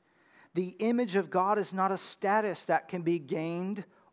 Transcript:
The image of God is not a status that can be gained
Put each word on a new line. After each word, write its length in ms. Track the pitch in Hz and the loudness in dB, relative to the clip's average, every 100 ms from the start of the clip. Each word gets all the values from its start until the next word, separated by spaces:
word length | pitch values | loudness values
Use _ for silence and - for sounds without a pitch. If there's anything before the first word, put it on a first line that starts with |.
| _ _ _ _ - | _ _ _ _ -8
The 220 | 170 185 - | -4 -4 -2
image 360 | 220 240 247 185 | 0 2 2 0
of 140 | 165 | 2
God 280 | 180 185 208 | 2 2 2
is 140 | 190 | 0
not 200 | 190 190 | 0 0
a 40 | 190 | 0
status 680 | - - 202 208 214 170 - | -6 -4 2 2 2 -4 0
that 200 | 160 - | 0 0
can 140 | 180 | -4
be 180 | 165 170 | 0 0
gained 680 | 135 160 160 170 185 202 180 _ _ | -2 -4 -2 -4 -4 -6 -10 _ _